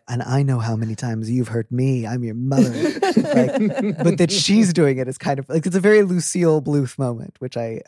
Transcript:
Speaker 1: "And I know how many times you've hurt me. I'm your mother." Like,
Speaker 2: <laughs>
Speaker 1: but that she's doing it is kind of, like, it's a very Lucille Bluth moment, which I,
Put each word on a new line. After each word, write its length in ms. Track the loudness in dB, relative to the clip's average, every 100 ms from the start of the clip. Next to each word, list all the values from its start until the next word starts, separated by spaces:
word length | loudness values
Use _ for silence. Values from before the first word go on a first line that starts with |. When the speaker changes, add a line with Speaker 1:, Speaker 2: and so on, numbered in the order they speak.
| -6
Speaker 1:
"And 140 | -6
I 220 | -2 0
know 160 | 2 0
how 160 | -2 -2
many 180 | -4
times 340 | -4 -6 -6 -2
you've 200 | -2 -2
hurt 240 | -4 -4
me. 340 | -2 0 0 -2
I'm 180 | -4
your 120 | -6 -4
mother." 340 | 0 2 2
Like, 880 | 2 -2 0 0 2 2 0 2 0
Speaker 2:
<laughs> 460 | -2 -2 -4 0
Speaker 1:
but 160 | 0 2
that 100 | 0
she's 420 | 0 2 4 4
doing 260 | 4 2 0
it 80 | -4
is 100 | -6
kind 220 | -4 -4
of, 100 | -2
like, 160 | -2 0
it's 100 | 2
a 40 |
very 240 | 6 6
Lucille 580 | 4 0 -2 2 2 2
Bluth 380 | 2 0 -2 -4
moment, 360 | -4 -4 -12 -10
which 180 | -8 -6
I, 240 | -6 -8